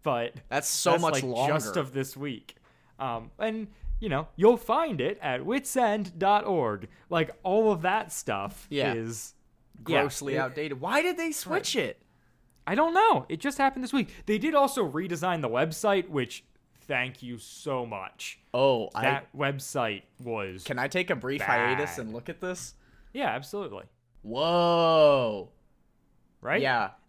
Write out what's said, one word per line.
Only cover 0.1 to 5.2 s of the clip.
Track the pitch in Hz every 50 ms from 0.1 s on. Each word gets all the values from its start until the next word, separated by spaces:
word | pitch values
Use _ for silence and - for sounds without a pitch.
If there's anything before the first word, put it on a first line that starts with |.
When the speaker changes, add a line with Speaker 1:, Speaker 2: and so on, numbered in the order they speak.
| 131 120 117 - - - - -
Speaker 2:
That's | 123 147 147 -
so | - - - 180
Speaker 1:
that's, | 170 170
Speaker 2:
much | 170 160 143
Speaker 1:
like, | 135 135
Speaker 2:
longer. | 127 120 117 135 143
Speaker 1:
just | 147 156 113 107 92
of | 180 143 131
this | 127 135 135 135 -
week. | 135 143 147 123 107 _ - - _ _ _ _ _ _ _ _ -
Um, | 135 127 117 113 113 127 - -
and, | 202 220 220 220 214 208 - - - - - -
you | 226 208
know, | 139 139 160 - -
you'll | - 185 220 247
find | 214 - - 226 302 330 311 214 139
it | 123 160 208 -